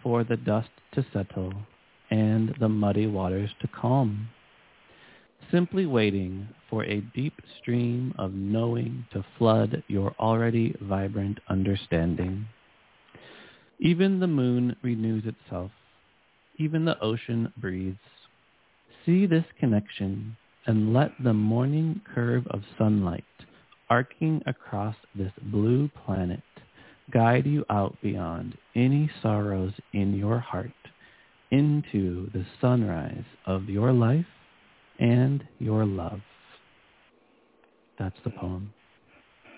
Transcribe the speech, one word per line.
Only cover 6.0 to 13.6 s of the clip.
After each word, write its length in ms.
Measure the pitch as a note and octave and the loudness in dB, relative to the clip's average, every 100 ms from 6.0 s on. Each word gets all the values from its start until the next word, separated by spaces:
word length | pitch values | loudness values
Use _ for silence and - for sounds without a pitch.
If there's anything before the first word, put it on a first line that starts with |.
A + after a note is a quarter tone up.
| G#2+ G2 F#2 F#2+ G#2+ - - | 2 0 -4 -6 -10 -14 -6
for 140 | A2 G#2+ | -4 -2
a 160 | G#2 A2 B2+ | -4 -4 -6
deep 180 | D3 - - - | -6 -8 -20 -12
stream 540 | - A#2+ A#2+ A#2+ B2+ - | -4 -2 0 -2 -4 -4
of 160 | F#2+ | -6
knowing 720 | G2 G2 A2 A#2 A#2 A#2 B2 A#2 | -4 -2 0 0 -2 -4 -8 -8
to 140 | G#2 - - | -8 -8 2
flood 460 | A#2 A2 A2 B2 - | 4 4 2 -2 -2
your 280 | G2+ G2 - | -2 -2 0
already 560 | A2 A2+ A#2 A#2 A2+ - | 0 2 2 2 0 -2
vibrant 580 | G2+ G2 G2 G#2 G2 G#2 - | -4 -2 -2 -4 -4 -4 -2
understanding. 960 | F#2+ F#2+ G2 - E2+ E2+ E2+ F#2 F#2+ A2 - _ _ _ _ _ - - - - - | 0 0 0 0 0 0 0 -4 -6 -10 -16 _ _ _ _ _ -20 -20 -20 -20 -20